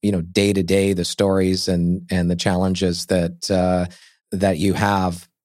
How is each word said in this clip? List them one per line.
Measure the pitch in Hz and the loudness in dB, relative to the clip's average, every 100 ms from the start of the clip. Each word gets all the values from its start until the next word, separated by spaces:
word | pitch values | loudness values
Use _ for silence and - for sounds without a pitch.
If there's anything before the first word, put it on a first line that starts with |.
you | 104 | 0
know, | 98 | -2
day | 85 92 101 | -2 0 2
to | 98 | 2
day, | 87 98 98 | 2 2 2
the | 92 87 | 0 -4
stories | - 101 95 92 92 - | 0 0 2 2 0 0
and, | 90 87 92 175 | 0 2 -2 -2
and | 92 87 | -2 0
the | 87 | 0
challenges | - 90 95 92 95 87 - | 0 0 0 0 -2 -2 -2
that, | 95 85 87 - | 0 -2 -6 -4
uh, | 95 90 90 87 - - _ _ | 0 2 0 -2 -10 -20 _ _
that | 98 98 85 | -2 0 2
you | 98 | 0
have, | 92 104 98 92 85 - _ | 2 0 0 -2 -6 -14 _